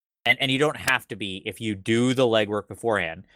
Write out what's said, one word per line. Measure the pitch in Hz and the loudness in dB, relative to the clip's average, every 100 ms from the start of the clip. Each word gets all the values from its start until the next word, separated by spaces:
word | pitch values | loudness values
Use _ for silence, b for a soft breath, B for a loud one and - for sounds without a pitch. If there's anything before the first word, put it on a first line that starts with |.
| _ _ 117 | _ _ 0
And, | 123 | 0
and | 135 | 2
you | 131 | 2
don't | 151 135 | 2 0
have | - 127 - | 0 0 -2
to | 104 | -10
be | 101 95 107 | -8 -8 -8
if | - | -6
you | 113 98 | -4 -4
do | 95 113 123 | 0 2 2
the | 127 123 | 2 2
legwork | 110 104 104 - | 4 2 -2 -6
beforehand. | 98 117 104 82 85 - | -6 0 0 -2 -8 -14